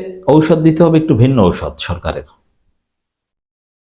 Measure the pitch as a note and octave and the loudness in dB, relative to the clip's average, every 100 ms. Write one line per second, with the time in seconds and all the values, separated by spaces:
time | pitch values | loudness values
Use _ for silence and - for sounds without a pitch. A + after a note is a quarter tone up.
0 | - - - D3+ D#3 D#3+ D#3+ D#3 E3+ D#3+ | -4 -8 0 2 2 2 2 2 2 2
1 | D#3+ A#2 C3 B2+ F#2 - D#2 - - E2+ | 0 2 2 2 0 0 -8 -10 -10 -8
2 | D#2+ C2 - _ _ _ _ _ _ _ | -8 -10 -12 _ _ _ _ _ _ _
3 | _ _ _ _ _ _ _ _ | _ _ _ _ _ _ _ _